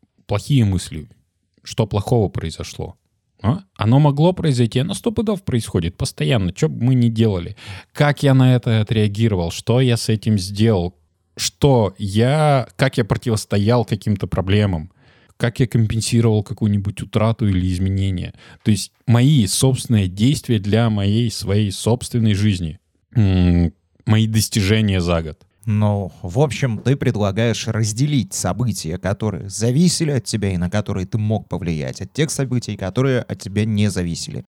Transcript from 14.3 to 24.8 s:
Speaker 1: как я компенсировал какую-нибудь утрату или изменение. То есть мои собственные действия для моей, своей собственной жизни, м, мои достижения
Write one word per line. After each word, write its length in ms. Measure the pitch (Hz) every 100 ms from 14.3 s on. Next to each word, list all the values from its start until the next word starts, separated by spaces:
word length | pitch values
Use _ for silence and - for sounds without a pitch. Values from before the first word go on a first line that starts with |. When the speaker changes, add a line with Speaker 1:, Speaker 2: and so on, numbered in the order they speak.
| - 90 104 104 85 78 _ _ _ _ _
Speaker 1:
как 220 | 120 -
я 80 | 123
компенсировал 800 | 120 107 113 - 117 117 107
какую-нибудь 580 | 98 104 107 101 98 -
утрату 460 | - 104 110 113 107
или 180 | 90 92
изменение. 600 | 90 95 98 98 90 87 - - -
То 60 | -
есть 220 | 98 - _ -
мои 380 | 117 135 156 98
собственные 580 | - 131 131 - 110 95
действия 540 | 92 120 156 - 110
для 280 | 101 110 117
моей, 400 | 104 98 107 120
своей 420 | - 92 101 104
собственной 640 | 92 104 120 - 120 110
жизни, 440 | 98 107 92 82 - _ _ _ 120
м, 560 | 101 92 90 87 85 - _ _ -
мои 200 | 107 110
достижения 720 | 107 101 110 95 110